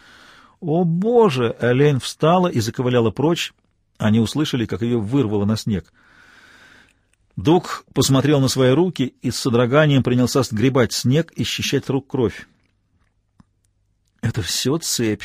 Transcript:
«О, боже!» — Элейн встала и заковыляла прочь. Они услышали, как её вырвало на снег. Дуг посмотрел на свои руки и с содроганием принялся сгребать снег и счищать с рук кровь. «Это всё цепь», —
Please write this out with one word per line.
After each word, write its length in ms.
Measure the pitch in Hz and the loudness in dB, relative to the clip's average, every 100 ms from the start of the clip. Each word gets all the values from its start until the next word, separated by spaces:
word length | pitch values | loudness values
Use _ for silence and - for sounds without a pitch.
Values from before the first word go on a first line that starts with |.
| - - - - _ _ | -20 -20 -20 -20 _ _
«О, 220 | 175 160 | -4 -2
боже!» — 720 | 175 165 214 240 214 131 117 - | 0 0 0 4 4 2 -2 0
Элейн 400 | 117 127 147 135 | 0 4 4 2
встала 480 | - - 156 180 180 | -4 -2 2 4 2
и 120 | 165 | 0
заковыляла 500 | 110 - 123 123 113 | -2 -2 0 2 2
прочь. 420 | 101 143 170 - _ _ _ _ - | 0 0 -2 -4 _ _ _ _ -4
Они 220 | 110 110 | 0 2
услышали, 460 | 107 143 151 135 107 | 0 -2 -2 -2 -4
как 180 | - | -4
её 160 | 120 120 | -4 -4
вырвало 440 | 101 139 113 104 | -2 -2 0 0
на 140 | 101 107 | 0 -2
снег. 340 | - 98 - _ _ _ - - - - - - _ _ _ _ _ - | -2 -6 -6 _ _ _ -20 -20 -20 -20 -20 -20 _ _ _ _ _ -6
Дуг 480 | 95 175 - - - | 2 2 0 -10 -8
посмотрел 460 | - 131 135 139 147 | -2 0 2 2 2
на 80 | 131 | 2
свои 240 | 131 127 | 2 2
руки 440 | 135 185 - 127 - | 2 0 -2 -6 -6
и 100 | 127 | -8
с 60 | - | -4
содроганием 640 | 139 117 123 139 151 139 | -2 0 2 2 4 2
принялся 400 | 123 123 123 143 | 2 2 2 0
сгребать 500 | 120 110 131 131 110 | -2 0 0 2 0
снег 380 | - 120 139 165 | -2 0 0 -2
и 120 | - | -6
счищать 420 | 113 - 113 139 - | -6 -6 -4 -4 -2
с 40 | |
рук 180 | 135 135 | -6 -4
кровь. 400 | 131 110 - - _ _ _ _ _ _ _ _ _ _ _ _ _ _ _ _ _ | -2 -2 -2 -16 _ _ _ _ _ _ _ _ _ _ _ _ _ _ _ _ _
«Это 220 | 117 113 | -6 -6
всё 340 | 85 - 127 160 | -6 -4 -2 -2
цепь», — 460 | - - 113 104 | -4 -2 -2 -2